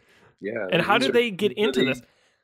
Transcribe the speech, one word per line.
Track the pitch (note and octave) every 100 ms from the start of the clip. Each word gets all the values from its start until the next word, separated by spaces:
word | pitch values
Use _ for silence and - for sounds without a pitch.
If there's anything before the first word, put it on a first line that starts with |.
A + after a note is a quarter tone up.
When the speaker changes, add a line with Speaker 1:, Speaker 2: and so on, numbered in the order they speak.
| _ _ _ _
Speaker 1:
Yeah, | F#3+ A3+ F#3+
Speaker 2:
And | E3+
how | F3 A3+
Speaker 1:
these | C4
Speaker 2:
did |
Speaker 1:
are, | A#3+
Speaker 2:
they | A#3+
get | F3 G#3 -
Speaker 1:
these |
are | C3+
Speaker 2:
into | B2+
Speaker 1:
the | B2+
Speaker 2:
this? | B2+ - _ _ _